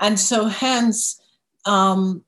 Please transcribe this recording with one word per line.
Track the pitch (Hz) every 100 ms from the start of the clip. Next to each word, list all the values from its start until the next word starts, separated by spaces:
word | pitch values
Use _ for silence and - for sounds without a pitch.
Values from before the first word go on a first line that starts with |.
And | 208 208
so | - 226 220
hence, | 196 262 247 233 208 - - _ _ _ _
um, | 196 202 190 190 190 180